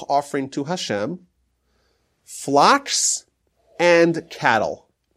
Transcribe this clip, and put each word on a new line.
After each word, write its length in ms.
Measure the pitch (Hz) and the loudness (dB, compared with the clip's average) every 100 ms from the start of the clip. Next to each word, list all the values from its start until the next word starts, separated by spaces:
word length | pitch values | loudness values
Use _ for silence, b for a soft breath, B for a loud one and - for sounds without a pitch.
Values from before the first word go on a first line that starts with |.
| - | -4
offering 400 | 143 143 143 131 | -4 -2 -6 -6
to 140 | - | -8
Hashem, 600 | 139 180 - 101 113 180 _ _ _ _ _ _ _ _ _ _ | -8 -8 -6 -6 -6 -10 _ _ _ _ _ _ _ _ _ _
flocks 1000 | - - - 139 175 277 175 - - - - _ _ _ _ - | -20 -12 0 4 6 4 0 -4 -2 -4 -10 _ _ _ _ 0
and 520 | 175 170 170 165 - | 4 4 4 0 -10
cattle." 560 | - 139 113 85 - _ _ _ | -4 0 0 -2 -6 _ _ _